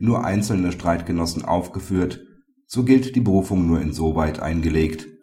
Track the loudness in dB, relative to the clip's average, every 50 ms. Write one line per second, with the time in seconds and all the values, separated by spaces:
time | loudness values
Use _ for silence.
0 | 0 0 0 0 0 0 -2 -2 0 0 0 0 0 -2 -4 -2 -2 -2 -2 -2
1 | -2 -4 -2 -2 -2 -2 -4 -6 -4 -2 -2 -2 -2 -4 -8 -10 -6 -2 0 0
2 | 0 0 -2 -8 -14 -20 -20 -20 _ _ _ _ _ _ -2 0 4 6 6 6
3 | 4 2 0 0 2 4 2 2 2 2 0 0 2 2 2 2 0 -2 -4 -2
4 | -2 -2 0 0 0 -2 -2 -4 -4 -4 -2 0 0 0 2 2 2 0 -2 -6
5 | -12 -16 -20 -20